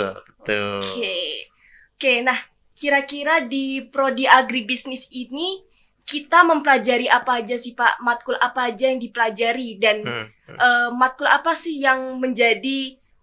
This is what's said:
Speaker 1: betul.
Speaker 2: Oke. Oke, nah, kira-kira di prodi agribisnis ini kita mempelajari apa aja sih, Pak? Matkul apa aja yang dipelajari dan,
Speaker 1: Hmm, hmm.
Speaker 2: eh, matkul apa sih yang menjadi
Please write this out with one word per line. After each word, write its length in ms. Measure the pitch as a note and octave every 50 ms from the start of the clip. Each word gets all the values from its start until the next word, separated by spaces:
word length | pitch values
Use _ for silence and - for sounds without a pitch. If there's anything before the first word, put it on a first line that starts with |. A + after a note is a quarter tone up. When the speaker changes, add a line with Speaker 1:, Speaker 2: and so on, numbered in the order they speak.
| G2+ F#2+ F#2+ G2 - _ _ _
Speaker 1:
betul. 400 | - - G#2 G#2 G2+ G#2 G2+ G2
Speaker 2:
Oke. 400 | G2 G2 F#2+ A#3+ G#3+ F#3+ F#3 F3 F3 D3+ C#3+ G2+ - - _ _ _ _ _ - _ _
Oke, 200 | _ - C#4 C4 B3 A#3+
nah, 180 | B3+ B3+ B3 A#3+ - - _ _ _ _
kira-kira 720 | _ - D4 C#4+ C#4 C#4 C#4 C#4 C#4+ C#4+ C#4+ D4+ E4 E4
di 400 | B3+ A3+ C#4 C4+ C4+ C4+ C4+ C4+ -
prodi 400 | - - C#4 C4+ C4 A#3 A#3+ C4
agribisnis 800 | - A#3 C4 C4 - A#3 B3+ G#3+ G#3 B3+ B3 - C4+ C4 B3+ - -
ini 500 | - B3+ B3 - C4 D4 E4+ F#4+ F#4+ F#4+ - _ _ _ _ _ _ _
kita 400 | _ - D4 D4 C#4+ - E4 F4
mempelajari 640 | F4 E4+ D#4+ D4 D4 D4 C4 B3 G#3 B3+ B3 A#3+ B3+
apa 320 | - A#3+ B3 - C4 B3 A#3+
aja 160 | A3 G#3+ B3
sih, 180 | A#3+ - A#3+
Pak? 280 | - - A#3 - - -
Matkul 340 | B3 A#3+ A#3+ - - C4 -
apa 300 | - A#3+ B3 - B3+ B3
aja 240 | B3 A3 G3 C4 C4
yang 80 | C4 B3
dipelajari 800 | A#3 A3+ - A#3+ A3+ A3+ G3+ G#3+ A#3 A#3 A#3 C4 B3+ A#3 G#3 F#3+
dan, 240 | A3+ A3 G#3+ G#3+
Speaker 1:
Hmm, 240 | G#3 B2 A#2+ A2+ A2 A2 - _ _
hmm. 140 | - - -
Speaker 2:
eh, 300 | B3 B3 A#3+ A#3+ A#3+ A#3+
matkul 340 | A#3+ B3 B3+ C4 - - C#4+
apa 300 | - - - - E4 D#4+
sih 240 | D#4+ - E4+ D4+ C#4
yang 400 | C4+ C4+ C4 C4 C4 C4 C4 B3+
menjadi 800 | C4 C4 A#3 A3 A#3+ A#3 A3 G3 A#3 C4+ C4+ C4+ C4 C4 C4+ _ _ _ _ _